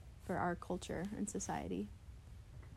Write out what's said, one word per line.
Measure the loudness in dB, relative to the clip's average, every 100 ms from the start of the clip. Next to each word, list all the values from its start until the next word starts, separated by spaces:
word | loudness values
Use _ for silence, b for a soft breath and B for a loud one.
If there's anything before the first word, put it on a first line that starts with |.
| -12 -6 2
for | 4
our | 6 4
culture | 2 0 2 0 0 2
and | 2
society? | 2 2 2 2 2 0 -4 -10 -12 -10 -12 -10 -10 -10